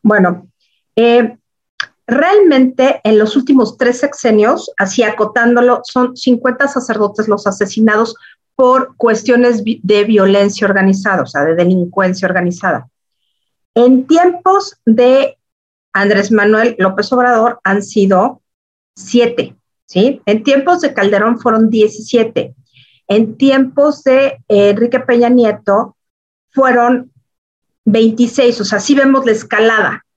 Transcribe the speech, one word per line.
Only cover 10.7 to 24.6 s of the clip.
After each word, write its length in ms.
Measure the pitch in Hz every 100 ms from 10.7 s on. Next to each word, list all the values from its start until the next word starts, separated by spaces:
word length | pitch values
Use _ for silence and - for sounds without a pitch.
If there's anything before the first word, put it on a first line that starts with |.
| 196 196 190 202 190
o 40 | -
sea, 180 | 143 151
de 100 | 165
delincuencia 720 | 175 185 175 190 185 185 185
organizada. 600 | 180 180 180 190 131 - _ _ _ _ _ _ _ _
En 320 | 226 247 262 262
tiempos 680 | 330 359 349 381 392 - _ -
de 520 | 226 247 269 285 _ _ _ _ _ _
Andrés 360 | 190 202 202 196
Manuel 460 | 220 208 214 240 233
López 320 | 190 190 214
Obrador 480 | 247 247 233 233 240
han 180 | 190 202
sido 600 | 196 214 196 185 240 - _ _ _ _ _ _
siete, 580 | - 240 233 180 - _ _ _ _
¿sí? 360 | 180 233 277 -
En 180 | 220
tiempos 380 | 220 277 277 349
de 120 | 302
Calderón 460 | - 196 208 220 233
fueron 300 | 240 220 220
diecisiete. 840 | 220 214 - - 240 226 - - - _ _ _ _ -
En 300 | 208 220 -
tiempos 680 | 269 269 262 285 294 285
de, 400 | 269 262 269 - _
eh, 220 | 208